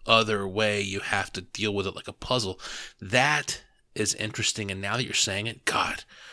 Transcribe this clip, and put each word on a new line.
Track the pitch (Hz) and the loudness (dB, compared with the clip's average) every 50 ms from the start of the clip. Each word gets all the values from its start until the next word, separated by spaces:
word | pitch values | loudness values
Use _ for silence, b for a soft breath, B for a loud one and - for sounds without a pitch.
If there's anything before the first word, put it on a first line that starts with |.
| - | 4
other | - 113 113 110 110 107 101 98 | 6 6 6 6 4 2 0 0
way | 95 92 107 110 104 104 101 | 0 0 2 2 2 2 2
you | 101 98 95 95 | 0 -2 -4 -4
have | - - 107 98 92 - | -2 0 0 0 0 -2
to | - 95 | -6 -8
deal | 92 - - - 107 104 101 | -8 -8 -4 -2 0 0 2
with | 98 95 98 | 0 0 -2
it | - | -4
like | - - | -8 -10
a | - | -12
puzzle. | - - - - 127 123 - 95 - - B B B B B B B B | -12 -6 -2 0 0 0 0 -2 -4 -6 B B B B B B B B
That | - 92 113 123 135 147 151 143 - - - - - _ _ _ _ _ - | -4 0 2 4 4 4 2 0 0 -4 -6 -8 -10 _ _ _ _ _ -4
is | 107 107 98 - | -2 0 0 0
interesting, | - 107 107 - - 107 - - 113 104 98 | -2 -4 -4 -2 0 0 0 0 0 -2 -4
and | 95 95 | -4 -4
now | 98 101 110 | -2 -2 0
that | 123 | -2
you're | 131 - | -2 0
saying | 131 - - 107 95 101 107 117 | 2 2 2 2 0 0 -2 -4
it, | - - - | -4 -4 0
God, | - - - - - - - - B B B B B | 0 2 2 2 0 -2 -6 -10 B B B B B